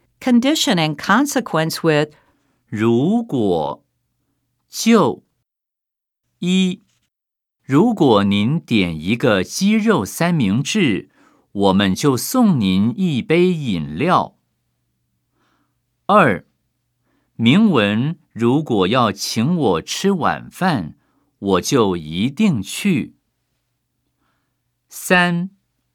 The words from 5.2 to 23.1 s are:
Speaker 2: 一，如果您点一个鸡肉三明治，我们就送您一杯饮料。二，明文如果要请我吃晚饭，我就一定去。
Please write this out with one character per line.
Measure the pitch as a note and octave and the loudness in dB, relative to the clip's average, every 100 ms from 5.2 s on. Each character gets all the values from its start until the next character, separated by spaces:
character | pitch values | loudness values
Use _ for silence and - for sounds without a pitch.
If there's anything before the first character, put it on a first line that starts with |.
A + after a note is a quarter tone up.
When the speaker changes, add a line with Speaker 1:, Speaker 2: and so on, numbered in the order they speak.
| _ _ _ _ _ _ _ _ _ _ _ _ | _ _ _ _ _ _ _ _ _ _ _ _
Speaker 2:
一， | F3 F#3 F#3 F3+ _ _ _ _ _ _ _ _ | 0 2 0 -2 _ _ _ _ _ _ _ _
如 | - C#3 A#3+ | 0 2 4
果 | G3+ C#3+ G#2 | 2 4 4
您 | G2+ G2+ A2 D#3+ | 2 0 0 -2
点 | - A2+ F2+ D#2 | 0 0 0 -2
一 | E2+ A#2+ | -4 0
个 | B2 G2 | 0 0
鸡 | - - G3 | -2 -2 0
肉 | A3 A3 E3 | 2 2 0
三 | F#2+ - E3+ | -2 -4 -2
明 | E3 G2 A2+ | 0 0 0
治， | C#3 G#3+ D3+ F2+ - _ _ _ _ | -2 0 0 -2 -6 _ _ _ _
我 | G2+ G2 | 0 2
们 | F#2+ G2 | 4 2
就 | F#2 D3 B2 | 0 0 0
送 | - C4 A3 C#3 | -2 2 2 2
您 | F#2+ F#2+ A2 F#3+ | 2 2 0 -2
一 | F#3 B2+ | -2 -2
杯 | A2+ E3 F#3 | 0 2 2
饮 | E3 C3 E2+ C#2+ D#2+ | 0 -4 -4 -6 -4
料。 | E3 C#3+ D#2+ _ _ _ _ _ _ _ _ _ _ _ _ _ _ _ _ _ - | -2 0 -2 _ _ _ _ _ _ _ _ _ _ _ _ _ _ _ _ _ 0
二， | G#3 C#3+ F2 - _ _ _ _ _ _ _ _ - | 2 2 0 -8 _ _ _ _ _ _ _ _ 0
明 | A#2 F3+ A3 | 2 4 4
文 | C3+ G2+ G#2+ C#3+ - _ | 2 0 0 -4 -6 _
如 | G#2 A#2+ C#3+ | -4 0 0
果 | D3+ G#2 F#2 | 0 0 0
要 | B2+ A2 | 0 0
请 | - - A2+ C3+ F3 | -2 -6 -2 -2 0
我 | A#2 D#2+ | 0 -2
吃 | - - G3 | -4 -4 -2
晚 | F#3 G2+ C#2+ A#1+ | 0 -2 -4 -8
饭， | - F#3 B2+ D2+ - _ _ _ _ | -6 -2 -2 -6 -14 _ _ _ _
我 | G2 F#2 | -2 0
就 | - C#3 G2+ F2 | 0 0 0 -2
一 | D2+ E2+ A#2+ | -6 -4 -4
定 | D3 G#3+ A#2+ | 0 0 -2
去。 | - - G3+ C#3+ - | -6 -6 -2 -2 -4